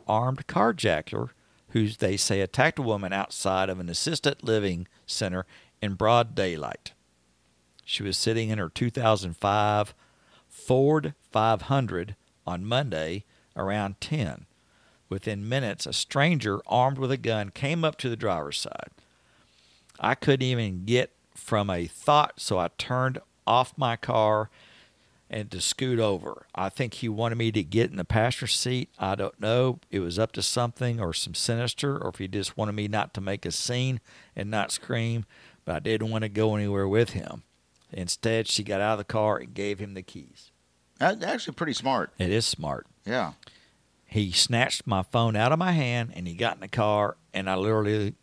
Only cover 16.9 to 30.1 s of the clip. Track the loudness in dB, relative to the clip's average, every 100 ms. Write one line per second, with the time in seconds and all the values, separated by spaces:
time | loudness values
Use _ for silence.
16.9 | 0 -2 -2 0 -2 -4 -4 -2 0 0
17.9 | -2 -6 -2 -2 -2 -2 -6 -6 -10 -14
18.9 | _ _ _ _ _ _ _ _ _ _
19.9 | -2 0 2 4 4 4 0 0 -2 2
20.9 | 2 2 _ _ -14 0 0 2 0 -2
21.9 | -2 4 4 4 -2 -2 0 0 -4 -4
22.9 | 0 0 -4 -12 _ 2 4 2 0 -2
23.9 | -2 0 4 4 4 0 -10 -20 -20 -20
24.9 | _ _ _ -10 -8 -8 -4 -4 -2 0
25.9 | 2 2 0 -4 -12 -10 -4 -4 -2 -6
26.9 | -4 -4 0 -2 0 0 0 2 2 2
27.9 | 0 0 2 2 0 -2 -2 0 -2 -4
28.9 | -4 -2 -2 -4 -4 0 2 2 0 -6
29.9 | -4 -2